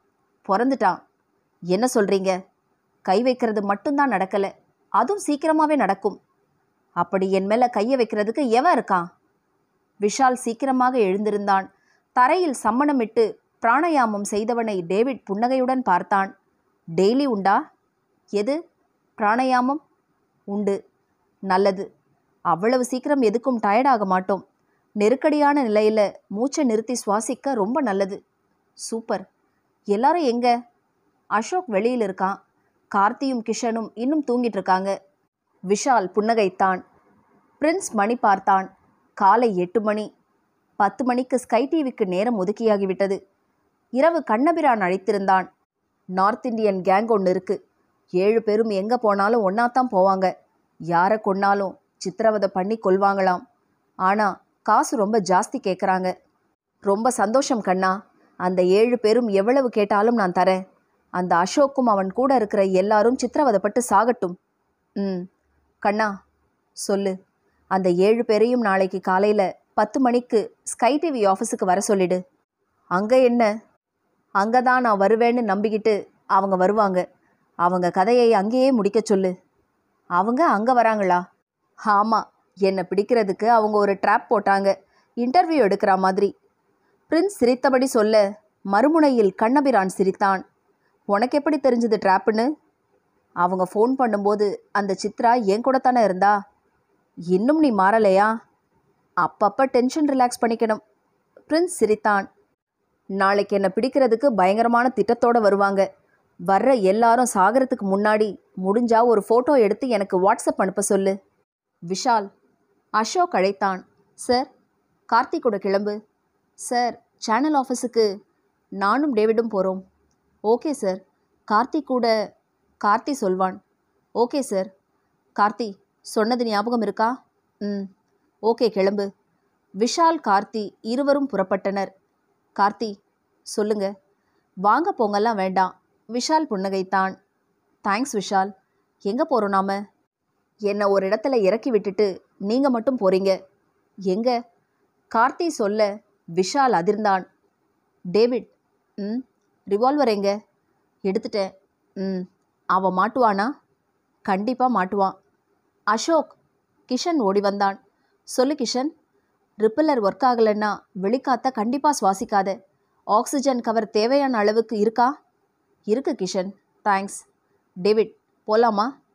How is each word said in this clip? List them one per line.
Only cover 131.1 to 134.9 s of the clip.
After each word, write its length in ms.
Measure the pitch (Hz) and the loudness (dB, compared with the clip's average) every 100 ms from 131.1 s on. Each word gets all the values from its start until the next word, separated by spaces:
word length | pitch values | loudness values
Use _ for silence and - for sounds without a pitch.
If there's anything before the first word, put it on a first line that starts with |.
| 277 269 | 0 0
புறப்பட்டனர். 580 | 190 190 196 196 196 190 - _ _ _ _ _ - | -2 -2 -4 -2 -4 -6 -10 _ _ _ _ _ 0
"கார்த்தி, 420 | 202 202 220 202 _ _ _ _ | 0 0 -8 -10 _ _ _ _
சொல்லுங்க." 540 | - - 214 208 196 196 _ _ _ _ _ | -8 -4 -2 -2 -4 -8 _ _ _ _ _
"வாங்க 400 | - 202 247 370 | -2 2 2 0